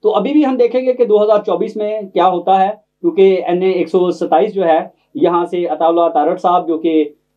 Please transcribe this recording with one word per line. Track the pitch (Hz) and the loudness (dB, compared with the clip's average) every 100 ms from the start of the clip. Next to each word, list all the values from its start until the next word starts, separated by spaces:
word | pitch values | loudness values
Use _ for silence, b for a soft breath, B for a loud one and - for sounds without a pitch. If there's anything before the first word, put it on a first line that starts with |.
तो | 208 | -2
अभी | 214 196 | 0 0
भी | 302 | 0
हम | 269 254 | 0 0
देखेंगे | 233 254 254 | 0 0 -2
कि | 254 233 | 0 2
दो | 208 | 2
हज़ार | 214 208 | 4 2
चौबीस | 202 170 196 214 | 0 -4 -4 -6
में | 208 220 196 | -6 -6 -6
क्या | 190 180 | 0 0
होता | 175 190 190 | 0 0 2
है, | 190 208 _ _ | 0 -4 _ _
क्योंकि | 175 165 190 185 - | -2 2 4 2 -2
एन | 180 | -2
ए | 185 | 0
एक | 180 160 | -2 0
सौ | 190 180 | 0 0
सताईस | 165 170 160 202 | -2 0 0 0
जो | 190 | 0
है | 170 160 - _ _ - | 0 0 -2 _ _ -2
यहाँ | 175 175 175 | 0 0 -2
से | 180 175 | -4 -4
अताउल्लाह | 156 165 170 170 | -2 0 2 0
तारड़ | 151 151 180 | 0 0 0
साहब | 185 180 165 | 0 0 -2
जो | 156 | -4
कि, | 165 160 147 - _ | 0 0 -2 -6 _